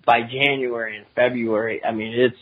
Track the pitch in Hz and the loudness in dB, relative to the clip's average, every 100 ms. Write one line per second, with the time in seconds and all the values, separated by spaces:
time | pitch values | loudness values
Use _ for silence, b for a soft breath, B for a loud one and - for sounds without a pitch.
0 | - 117 117 127 139 135 123 117 113 107 | 2 2 2 0 0 0 -2 -4 -6 -10
1 | 101 - 123 123 113 107 113 - - 110 | -6 0 2 2 0 0 -2 -4 -4 -4
2 | 110 117 127 - | -4 0 0 0